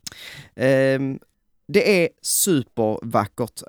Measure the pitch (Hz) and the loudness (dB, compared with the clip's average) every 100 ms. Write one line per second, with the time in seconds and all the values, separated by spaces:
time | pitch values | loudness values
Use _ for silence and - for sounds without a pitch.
0 | - - - - - - 127 135 135 135 | -20 -18 -20 -20 -18 -2 2 4 2 0
1 | 135 135 _ _ _ _ - 151 - 190 | -2 -6 _ _ _ _ -2 0 2 2
2 | 165 _ - - 202 151 117 - 107 107 | 2 _ -4 -2 2 2 0 -2 -2 -2
3 | 117 113 101 - 117 - | -2 -2 -2 -4 -8 -8